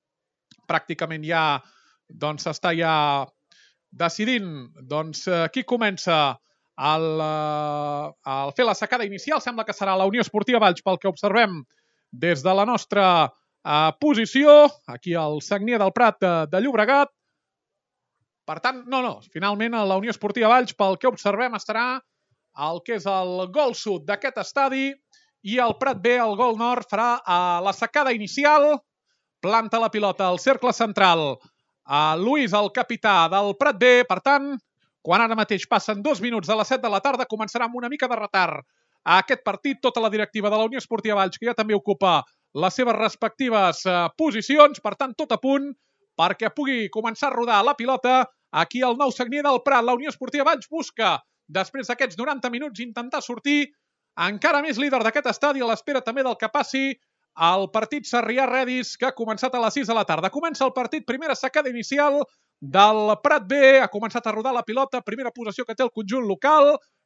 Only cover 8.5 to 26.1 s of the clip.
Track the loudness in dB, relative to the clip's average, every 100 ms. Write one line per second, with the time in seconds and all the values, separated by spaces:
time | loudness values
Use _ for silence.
8.5 | -2 0 -2 -4 -4 -6 -8 -4 -4 -4
9.5 | -8 -8 -6 -2 0 0 0 -2 -2 0
10.5 | 4 4 2 -2 -2 -2 -2 0 2 2
11.5 | -2 -14 _ _ _ _ -4 -2 0 0
12.5 | 0 0 -2 -2 2 4 4 2 -4 _
13.5 | _ -2 2 2 2 0 2 0 4 10
14.5 | 10 10 4 -14 -12 -6 -2 -2 -4 -4
15.5 | -4 -2 0 0 4 2 4 0 0 0
16.5 | -2 0 0 2 2 2 _ _ _ _
17.5 | _ _ _ _ _ _ _ _ _ -12
18.5 | -4 -4 -4 -4 -4 -2 -6 -12 -4 -2
19.5 | -2 -2 0 0 0 -2 -4 -6 2 4
20.5 | 6 4 0 0 2 0 0 -2 0 -2
21.5 | -4 -6 -4 -2 -6 -12 _ _ _ _
22.5 | -8 -6 -6 -6 -6 -2 -2 -2 -4 -4
23.5 | 0 -2 -2 -6 -6 -4 -4 -4 -6 -6
24.5 | -2 0 0 -4 -6 _ _ _ _ -4
25.5 | 0 0 0 -4 -2 0